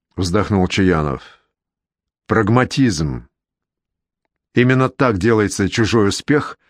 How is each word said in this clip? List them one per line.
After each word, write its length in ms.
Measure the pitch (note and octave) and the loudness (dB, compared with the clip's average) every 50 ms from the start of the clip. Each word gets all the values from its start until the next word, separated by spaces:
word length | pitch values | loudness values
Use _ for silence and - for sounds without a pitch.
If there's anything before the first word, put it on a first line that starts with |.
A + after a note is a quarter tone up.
| _ _ _ | _ _ _
вздохнул 520 | - F#2+ F2 E2+ G#2+ G2 - G#2 G2 F#2 F2+ | -6 -4 -2 -2 -2 -2 0 0 0 0 0
Чаянов. 560 | - - G2 F#2 F2 D#2+ D2+ D2 C2+ B1+ - - - _ _ _ _ _ _ _ _ _ _ _ _ _ _ _ _ _ _ - | 0 0 0 2 2 0 -2 -4 -6 -8 -12 -18 -20 _ _ _ _ _ _ _ _ _ _ _ _ _ _ _ _ _ _ -2
Прагматизм. 1000 | G#2+ G#2+ A2 G2 A2+ B2 B2+ A#2+ - - C3+ B2 G2 D2 D#2+ D2 C2 A#1+ A#1 - _ _ _ _ _ _ _ _ _ _ _ _ _ _ _ _ _ _ _ _ _ _ _ _ _ | 0 0 2 2 2 2 2 0 0 0 0 0 0 -2 -4 -4 -6 -8 -12 -16 _ _ _ _ _ _ _ _ _ _ _ _ _ _ _ _ _ _ _ _ _ _ _ _ _
Именно 340 | - B2 B2 C3 C3 C3 B2 | 2 2 4 4 2 0 0
так 300 | - - C#3+ B2+ A2 F#2 | 0 0 0 0 0 0
делается 500 | E2+ A#2 A#2 G#2+ G#2+ G2 - - G2+ F#2 | 0 2 2 2 2 0 -2 -2 -4 -2
чужой 380 | - - A2+ G2 G2 A#2 G#2 G2+ | -2 -2 -2 0 2 2 2 0
успех, 480 | G2 - - - C#3+ D3 - - - - _ _ | -2 -4 -4 -2 -2 -2 -2 -4 -12 -18 _ _